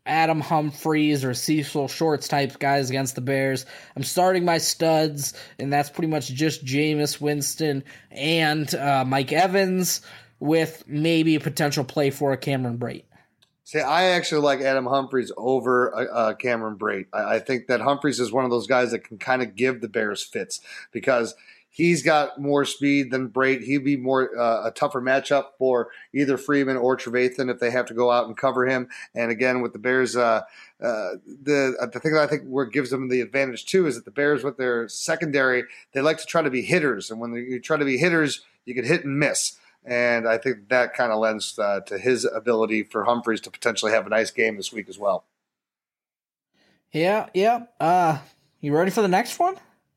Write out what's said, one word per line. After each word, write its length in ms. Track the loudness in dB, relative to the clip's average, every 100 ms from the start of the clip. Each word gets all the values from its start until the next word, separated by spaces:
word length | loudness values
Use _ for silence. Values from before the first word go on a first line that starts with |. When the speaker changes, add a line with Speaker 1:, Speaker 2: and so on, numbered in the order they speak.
Speaker 1:
Adam 380 | -2 2 2 2
Humphries 840 | 2 0 0 -4 0 2 2 2
or 80 | 0
Cecil 560 | -4 0 0 0 -4 -4
Shorts 400 | 0 0 0 -2
type 300 | -2 -2 -2
guys 320 | 0 0 0
against 240 | -2 -4
the 80 | -4
Bears. 420 | -2 0 0 -2 -6 -18 -16 -8
I'm 60 |
starting 420 | -4 2 2 4
my 140 | 2 0
studs, 720 | 0 0 2 4 2 -2 -8 -8 -18 -8
and 140 | -2
that's 160 | 0 0
pretty 200 | -2 -2
much 200 | -2 -4
just 380 | -2 0 -2 -4
Jameis 520 | 0 2 2 0 -2
Winston 640 | -2 -2 -4 -4 -2 -2 -6 -18 -20
and, 640 | -6 0 2 2 0 -2
uh, 320 | -2 2 2 2
Mike 260 | 0 0
Evans, 720 | 2 4 4 2 0 0 -4 -8 -20 -20 -8
with 460 | 0 2 2 -6 -8
maybe 480 | -2 2 4 4
a 60 | 2
potential 420 | 0 -2 -2 0
play 280 | -2 0 0
for 240 | 2 -2
a 20 | 0
Cameron 400 | -2 -2 -2 -4
Brate. 300 | -6 -8 -16 _ _ _ _ _
Speaker 2:
See, 160 | -6 -4
I 300 | 0 2 4
actually 320 | 2 2 2
like 180 | 4 2
Adam 240 | 2 0
Humphries 480 | 2 0 0 -2 -2 -4
over, 560 | 0 0 4 4 2
uh, 100 | 0 -2
uh, 220 | 0 0
Cameron 400 | 0 -2 -2 -4
Brate. 320 | -4 -4 -4 -4
I, 260 | -4 0 0
I 20 |
think 300 | 0 -4 0
that 120 | 0
Humphries 400 | 2 0 0 0
is 100 | -2
one 140 | 0
of 60 | 0
those 160 | 0 2
guys 240 | 2 2
that 140 | -2
can 120 | -8 -12
kinda 300 | -2 -2 -2
give 340 | -2 -2 -2
the 80 | -4
Bears 340 | -4 -4 -4
fits 380 | -8 -8 -8 -10 -14 -20 -12
because 420 | -6 0 0 0 -6 -20 -20 _
he's 300 | 0 2 2
got 380 | 4 2 2 -4
more 240 | 0 0
speed 480 | 0 0 0 2 0
than 160 | -2 -4
Brate. 340 | 0 2 0
He'd 220 | 0 -2
be 120 | 0 -2
more, 400 | 0 0 0 0
uh, 300 | 0 0 -2
a 60 |
tougher 280 | -2 -2 -2
matchup 500 | 0 0 2 0 0 -2
for 340 | 2 2 0 -8 -8
either 240 | -2 0 0
Freeman 400 | 2 2 2 0
or 200 | 0 0
Trevathan 520 | -2 0 0 0 -4
if 120 | -2
they 100 | 0
have 160 | 0 -2
to 80 |
go 160 | 0 2
out 160 | 2 0
and 100 | -2
cover 300 | -2 2 2
him. 220 | 0 -2 -12 -12
And 160 | -4 -2
again, 320 | 0 0 0
with 100 | -2
the 60 | -4
Bears, 380 | 0 2 2 2
uh, 240 | 2 2 -2 -16 -20 -8
uh, 280 | -6 -4 -6 -8
the, 520 | -14 -12 0 2 2 0
uh, 60 | -6
the 140 | -4
thing 140 | 0
that 100 | 2
I 20 | 2
think 160 | 0 -4
where 180 | -4
gives 260 | -2 -2 -2
them 180 | -4 0
the 120 | -2
advantage 460 | 0 -2 -2 -4 0
too 200 | 2 2
is 80 |
that 100 | -2
the 60 | -8
Bears 320 | -2 0 0
with 140 | -2 -4
their 320 | -2 -2 -4
secondary, 760 | -8 -4 -2 0 2 2 2 -2 -12 _
they 80 | -2
like 180 | 0 0
to 80 | -2
try 160 | 0
to 80 | 0
be 120 | -2
hitters. 460 | 0 2 2 -2 -6
And 120 | -10
when 140 | -8
you 260 | -8 -6 -8
try 160 | -2 0
to 80 |
be 140 | 0 2
hitters, 420 | 2 2 0 -2 _ _
you 100 | -10
can 100 | -6
hit 200 | 0 0
and 160 | 0 0
miss. 360 | 0 0 -4 -6 _ _
And 440 | -4 0 2 2 2
I 100 | 0
think 300 | 0 -4 0
that 240 | 2 2
kinda 220 | 0 0 2
lends, 400 | 0 0 -6 -2
uh, 240 | 0 -2 -4
to 120 | -4
his 260 | 0 0
ability 580 | 0 -4 -2 0 2 -2
for 220 | -4 -2
Humphries 360 | 0 0 0 -4
to 80 | -4
potentially 420 | -4 -4 -2 0
have 140 | 0 2
a 40 |
nice 220 | 0 0
game 240 | 0 -2 -2
this 160 | -10
week 160 | -10 -12
as 100 | -6
well. 260 | -2 -2 _ _ _ _ _ _ _ _ _ _ _ _ _ _ _ _ _
Speaker 1:
Yeah, 380 | 0 2 0 0
yeah. 340 | 0 2 2 -2 -4
Uh, 400 | 2 4 4 0 -6 _ _ -10
you 160 | 0 2
ready 140 | 2
for 120 | 2
the 60 | 2
next 300 | 2 0 0
one? 160 | 0 -2 _ _ _